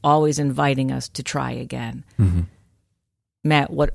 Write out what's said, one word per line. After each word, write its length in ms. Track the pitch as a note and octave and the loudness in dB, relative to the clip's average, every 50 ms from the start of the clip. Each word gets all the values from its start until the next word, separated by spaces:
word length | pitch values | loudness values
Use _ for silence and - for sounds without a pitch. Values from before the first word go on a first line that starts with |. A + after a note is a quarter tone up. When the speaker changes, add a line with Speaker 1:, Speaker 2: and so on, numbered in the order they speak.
| - | 2
Speaker 1:
always 360 | D3 D3 D#3 D#3 D3+ C#3+ D3 | 4 4 4 4 2 2 0
inviting 520 | D3 C#3 B2+ C3+ D3 C#3 C3+ C3 C3+ C3 C3 | 0 -2 0 0 0 0 2 0 0 -2 -2
us 160 | C3 - - | -4 -6 -8
to 120 | - - - | -10 -10 -10
try 300 | - - C#3+ C3+ B2 B2 | -6 -6 -4 -4 -4 -6
again. 520 | B2 B2+ B2+ B2+ B2 A#2+ A#2 A#2+ - - - _ - | -8 -10 -10 -8 -8 -8 -8 -10 -12 -14 -10 _ 2
Speaker 2:
Mm-hmm. 220 | G#2+ F#2 F2 F2 F2 F#2 - _ _ _ _ _ _ _ _ _ _ _ _ _ _ _ _ _ - | 2 4 4 2 0 -2 -6 _ _ _ _ _ _ _ _ _ _ _ _ _ _ _ _ _ -2
Speaker 1:
Matt, 260 | D3+ D3+ D3 C#3+ - | 2 2 2 2 0
what, 240 | - C#3+ D3 C#3+ - | 0 0 0 0 0